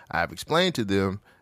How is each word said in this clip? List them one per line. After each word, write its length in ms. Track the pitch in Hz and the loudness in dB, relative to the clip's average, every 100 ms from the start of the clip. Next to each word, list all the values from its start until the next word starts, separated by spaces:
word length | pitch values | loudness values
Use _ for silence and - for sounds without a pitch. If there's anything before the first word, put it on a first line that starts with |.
| - | -6
I 100 | 85 | -4
have 120 | 85 | -2
explained 420 | 85 - 160 185 135 | -4 -2 2 2 0
to 80 | 101 | 0
them 340 | 98 95 98 _ _ | 2 2 -2 _ _